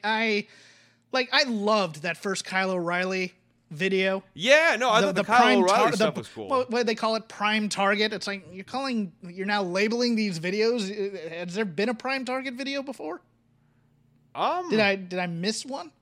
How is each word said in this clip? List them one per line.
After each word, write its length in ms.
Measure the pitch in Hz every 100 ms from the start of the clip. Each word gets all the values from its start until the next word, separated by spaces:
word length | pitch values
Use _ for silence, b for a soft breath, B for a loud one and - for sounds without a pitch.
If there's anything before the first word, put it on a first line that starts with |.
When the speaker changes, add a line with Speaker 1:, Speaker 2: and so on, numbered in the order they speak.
Speaker 1:
I, 460 | 208 220 226 208 208 b b b b b _
like, 160 | 254 254
I 120 | 277
loved 580 | 277 214 208 214 175 151
that 140 | 170 160
first 280 | 202 185
Kyle 260 | - 185 190
O'Reilly 640 | 185 170 175 185 185 180 _ _ _ _
video. 520 | 156 185 190 190 190 -
Speaker 2:
Yeah, 420 | - 226 302 330 220
no, 120 | 254
I 100 | 220
Speaker 1:
The, 60 | 202
Speaker 2:
thought 60 | 190
the 60 |
Speaker 1:
the 40 | 196
Speaker 2:
Kyle 120 | 240
Speaker 1:
Prime 200 | 247 254
Speaker 2:
O'Reilly 240 | 185 214
Speaker 1:
Tar-, 80 | -
Speaker 2:
stuff 220 | 214 220
Speaker 1:
the, 60 | -
Speaker 2:
was 80 | -
cool. 200 | 226 190
Speaker 1:
what, 220 | 262 254
what 160 | 240 226
they 80 |
call 200 | 226 226 220
it, 120 | 214
Prime 400 | - 208 214 208
Target. 440 | 196 196 208 214
It's 140 | 202 202
like, 200 | 196 160
you're 120 | 185
calling, 480 | - 254 269 233 185 -
you're 240 | 180 185 196
now 160 | 208
labeling 520 | 180 185 214 240 240
these 240 | 220 208 165
videos. 520 | 180 208 226 240 190
Uh, 400 | 208 196 190 160
has 240 | 170 180
there 100 | 190
been 240 | 208 156 220
a 60 |
Prime 300 | 233 254 269
Target 300 | 254 262 262
video 280 | 247 277 277
before? 400 | 277 - 311 349 _ _ _ _ _ _ _ _ _ _ _
Speaker 2:
Um, 340 | 147 226 349 349
Speaker 1:
Did 120 | 220
I, 160 | 202 196
did 220 | 180 180
I 80 | 180
miss 380 | 165 190 220
one? 260 | 262 277 339 _